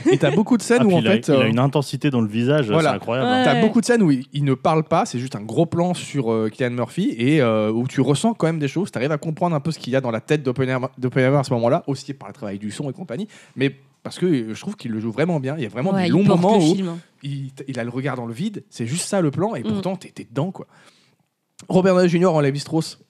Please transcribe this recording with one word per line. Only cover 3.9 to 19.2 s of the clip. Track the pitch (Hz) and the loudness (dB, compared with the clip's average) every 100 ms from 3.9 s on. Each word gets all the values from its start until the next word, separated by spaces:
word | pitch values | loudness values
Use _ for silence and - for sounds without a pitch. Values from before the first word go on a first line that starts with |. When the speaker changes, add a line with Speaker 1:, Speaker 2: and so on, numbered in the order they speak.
| 240 | 4
Speaker 1:
où | 175 | 4
il, | 131 - | 2 -2
il | 147 | -2
ne | 143 | 0
parle | 127 170 160 | 0 2 0
pas, | 156 170 226 | 2 0 0
c'est | 120 | -4
juste | 127 104 | -6 -8
un | |
gros | 110 113 165 | -4 -2 0
plan | 165 180 | 0 -2
sur, | 170 - 143 113 | -4 -6 -4 0
euh, | 113 110 | 0 -2
Cillian | - 123 | -2 -4
Murphy | 123 117 - 240 113 | -2 -4 -2 -2 0
et, | 123 156 | 2 4
euh, | 117 110 107 | 4 2 0
où | 113 131 | 0 -2
tu | - | 0
ressens | 127 143 226 | 0 2 0
quand | 226 160 | 0 -2
même | 165 | -2
des | 139 | -4
choses, | 156 208 | -4 -4
t'arrives | 113 135 | -4 -4
à | 151 | -4
comprendre | 165 156 175 151 | -6 -4 -2 -2
un | |
peu | 160 | -4
ce | - | -8
qu'il | 123 | -4
y | 131 | -2
a | |
dans | 123 | -2
la | 110 | -4
tête | - 151 | -2 -2
d'Oppenheimer, | 127 123 127 131 127 - | 0 -2 -2 -2 -6 -6
d'Oppenheimer | 127 135 127 143 | -2 2 4 2
à | 127 | 2
ce | |
moment-là, | 123 117 165 - | 0 2 0 0
aussi | 135 - | -6 -8
par | 135 98 | -12 -14
le | |
travail | - 104 98 | -12 -10 -8
du | 104 | -8
son | - 143 | -8 -8
et | |
compagnie, | - 90 127 214 - - - | -8 -10 -10 -10 -14 -14 -4
mais | 135 135 _ _ | -2 -4 _ _
parce | 123 - | -16 -4
que, | 180 | 0
euh, | 135 110 | 0 -2
je | 104 | -10
trouve | 202 208 | -12 -10
qu'il | 120 | -8
le | 107 | -6
joue | 113 | -4
vraiment | 107 170 160 | -2 -2 -2
bien. | 131 160 | -4 -6
Il | |
y | 104 | -8
a | |
vraiment | 110 180 | -4 -2
Speaker 3:
Ouais, | 196 | 0
Speaker 1:
des | 175 | 2
Speaker 3:
il | |
Speaker 1:
longs | 160 202 | 4 4
Speaker 3:
porte | 180 | 4
Speaker 1:
moments | 185 214 | 4 4
Speaker 3:
le | |
Speaker 1:
où | 156 190 | 4 2
Speaker 3:
film, | 180 | -2
hein. | 170 - _ | -8 -14 _
Speaker 1:
il | 139 139 135 | -10 -8 -10
t-, | - 139 | -12 -10
il | 123 | -6
a | 120 | -6
le | |
regard | 127 139 127 | -6 -6 -6
dans | 117 | -8
le | |
vide, | 113 214 202 - | -6 -6 -8 -12
c'est | - 117 | -8 -6
juste | 165 - | -6 -2
ça | 202 | 0